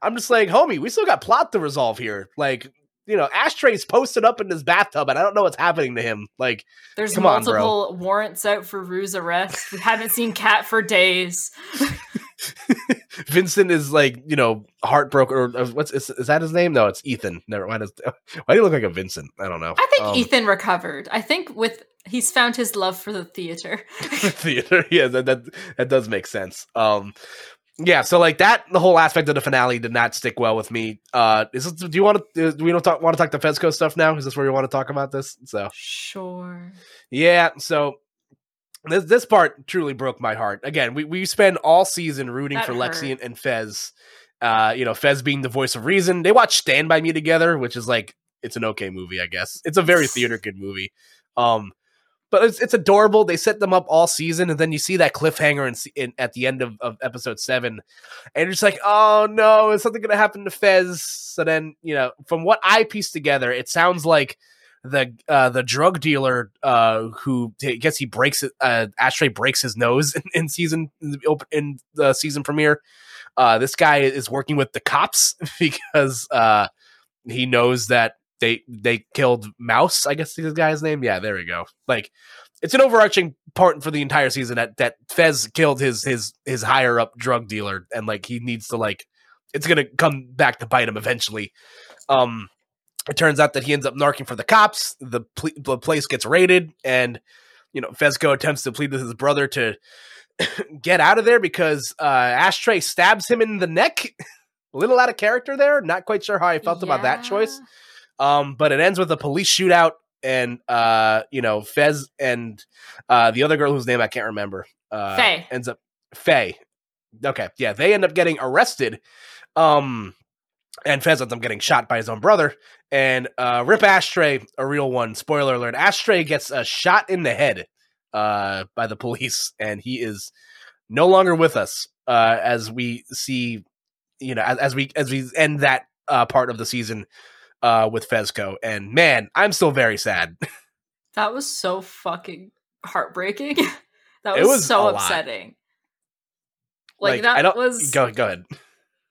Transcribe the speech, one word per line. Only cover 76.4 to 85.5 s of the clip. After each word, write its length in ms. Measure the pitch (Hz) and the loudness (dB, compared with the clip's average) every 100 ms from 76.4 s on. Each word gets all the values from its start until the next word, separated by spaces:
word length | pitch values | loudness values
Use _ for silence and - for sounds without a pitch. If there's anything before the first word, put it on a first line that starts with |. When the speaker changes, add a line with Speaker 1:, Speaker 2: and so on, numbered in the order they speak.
| 113 107 98 - _ _ _ _ 117 | 4 4 2 -6 _ _ _ _ -10
Speaker 1:
he 160 | 123 | -6
knows 440 | 127 123 120 127 104 | 0 2 2 2 2
that 240 | 120 113 - _ _ | 2 2 -2 _ _
they, 220 | 117 117 - | -2 -2 -8
they 380 | 113 117 117 - | -4 -2 -2 -4
killed 320 | - 127 120 104 - | 0 0 0 -4 -12
Mouse, 480 | 120 113 170 - 143 | -2 2 2 0 -2
I 80 | |
guess 240 | 147 156 - | -4 -6 -8
is 80 | 160 | -6
the 80 | |
guy's 280 | 156 156 156 | 0 0 0
name. 220 | 156 147 | -4 -2
Yeah, 140 | 120 92 | -2 -2
there 160 | 107 | -4
we 100 | 95 | -6
go. 220 | 85 87 82 _ - | -6 -8 -10 _ -4
Like, 240 | 117 - _ _ - - _ | -4 -4 _ _ -20 -20 _
it's 100 | 160 | 0
an 80 | 254 | 4
overarching 540 | 269 226 208 196 170 - _ | 4 6 4 2 -2 -8 _
part 280 | - 180 147 | 2 2 2
for 80 | 147 | -6
the 100 | 151 | -6
entire 300 | 139 147 135 | -2 0 0
season 260 | 135 120 117 | -2 -6 -4
that, 220 | 117 - | -6 -2
that 160 | 120 - - | -4 -4 -6
Fez 360 | - 165 139 | 2 4 2
killed 300 | - | -4